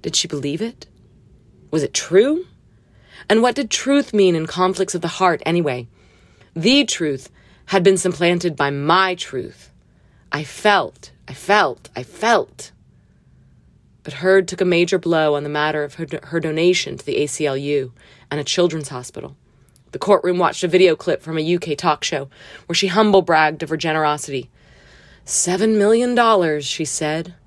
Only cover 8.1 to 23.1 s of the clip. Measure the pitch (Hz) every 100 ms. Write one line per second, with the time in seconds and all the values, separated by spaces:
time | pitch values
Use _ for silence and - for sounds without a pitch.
8.1 | 165 175 175 175 143 143 139 143 185 190
9.1 | 180 - 131 - - - _ _ _ _
10.1 | _ _ 143 151 - 208 202 117 - -
11.1 | _ - 131 - 208 160 - - - 131
12.1 | - 220 220 - - - _ _ _ _
13.1 | _ _ _ _ _ _ _ _ _ -
14.1 | 135 180 190 180 180 180 170 175 185 170
15.1 | 165 156 147 143 147 151 151 147 - 156
16.1 | 156 - 165 160 156 175 180 139 139 -
17.1 | - 147 - 147 135 143 147 127 - -
18.1 | - _ 147 143 - 175 160 143 127 131
19.1 | - - - _ _ _ _ _ - -
20.1 | 202 180 180 170 - 175 175 180 156 -
21.1 | - - 160 156 180 165 143 175 147 -
22.1 | 151 139 - - - - 170 190 185 214